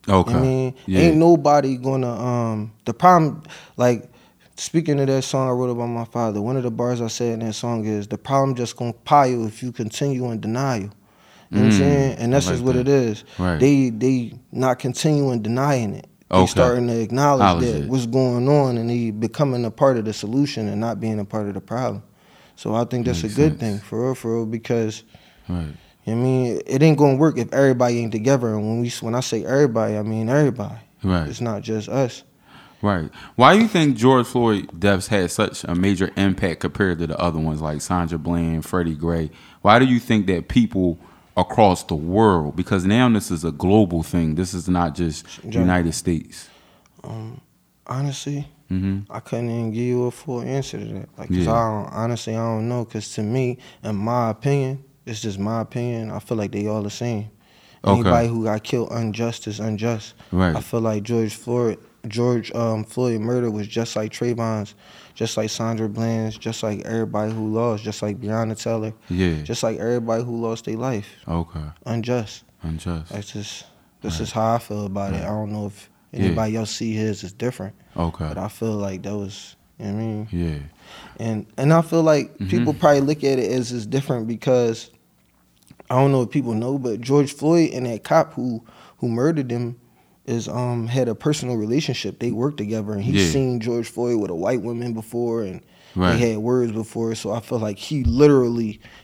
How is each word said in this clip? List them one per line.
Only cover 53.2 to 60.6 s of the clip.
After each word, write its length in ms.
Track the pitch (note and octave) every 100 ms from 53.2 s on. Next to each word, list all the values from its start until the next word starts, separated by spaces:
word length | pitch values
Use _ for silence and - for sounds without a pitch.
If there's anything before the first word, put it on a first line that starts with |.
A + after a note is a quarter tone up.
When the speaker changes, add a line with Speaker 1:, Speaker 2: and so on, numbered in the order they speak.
Speaker 2:
me, 340 | G#2+ B2+ B2+ A#2+ - -
in 140 | G#2 G#2
my 320 | A2 B2 A2+
opinion, 560 | G#2+ C#3+ C#3+ C3 C3+ - _ -
it's 160 | A2
just 160 | A2 F#2+
my 240 | G2+ A2+
opinion, 480 | A2 B2+ B2 A#2 A2
I 80 | G2
feel 180 | - A2+
like 160 | G2+
they 140 | G#2+ G#2
all 160 | G#2+
the 80 | G#2
same. 360 | - A#2+ A2 A2 - _ _ _ _
Speaker 1:
Okay. 180 | - G2
Speaker 2:
Anybody 280 | G#2+ A#2 A#2
who 160 | A#2
got 180 | A2 G#2+
killed 240 | - B2 -
unjust 560 | A#2 A2+ G2+ A#2 A2+ -
is 120 | G#2
unjust. 540 | A2 G#2 A#2 A2 - - -
Speaker 1:
Right. 220 | F2 F2+
Speaker 2:
I 60 | D#2